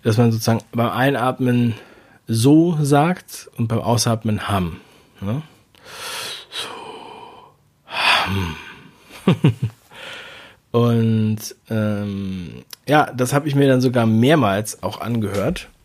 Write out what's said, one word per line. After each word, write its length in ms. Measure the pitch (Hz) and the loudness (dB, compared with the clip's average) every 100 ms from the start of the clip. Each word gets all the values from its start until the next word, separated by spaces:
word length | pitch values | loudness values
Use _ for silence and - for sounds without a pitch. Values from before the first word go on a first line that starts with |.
dass 140 | 120 110 | 2 4
man 160 | 120 | 4
sozusagen 320 | 113 - 113 - | 2 0 -2 -2
beim 160 | 117 117 | -4 -2
Einatmen 840 | 95 135 131 123 131 127 120 120 110 - - _ _ - | 0 0 2 -2 0 0 2 0 -2 -12 -20 _ _ -4
So 520 | 113 127 151 170 156 | 2 6 6 6 2
sagt 680 | 143 143 160 180 - - - - | 2 4 4 -2 -8 -18 -16 -6
und 100 | 113 | -2
beim 120 | 113 | 0
Ausatmen 680 | - 117 120 110 113 104 - | 0 0 0 0 -2 -4 -2
Ham. 320 | 101 87 80 - _ _ _ | -2 -2 -6 -18 _ _ _
Ne? 220 | 95 131 156 _ _ _ - - - - - - - | -6 -6 -8 _ _ _ -20 -16 -12 -10 -12 -14 -14
So, 180 | - - - - - - - - - - _ _ _ - | -14 -12 -14 -16 -18 -18 -18 -20 -20 -20 _ _ _ -12
Ham. 680 | - - - 90 98 87 76 - - - _ _ - - | -4 0 0 0 -2 -4 -8 -16 -20 -20 _ _ -2 0
<laughs> 480 | 156 143 110 110 - _ - - - - - - _ _ | 4 2 2 -8 -8 _ -20 -16 -16 -18 -20 -20 _ _
Und, 800 | 120 120 117 113 110 110 107 - - _ | 0 2 2 2 2 0 -2 -6 -16 _
ähm, 920 | 110 107 104 104 98 98 95 85 60 - - - | -2 -2 -4 -6 -6 -6 -8 -10 -16 -20 -16 0
ja, 240 | 147 135 | 2 2
das 200 | 117 127 | -2 0
hab 140 | 143 151 | 0 0
ich 80 | |
mir 140 | 139 139 | 2 4
dann 120 | 127 | 4
sogar 260 | 127 123 113 | 4 2 4
mehrmals 760 | 110 123 160 107 98 110 - | 4 4 4 2 0 -4 -8
auch 180 | 92 - | -8 -6
angehört 680 | 98 117 101 98 110 180 - _ | -6 -4 -2 -2 -2 -4 -10 _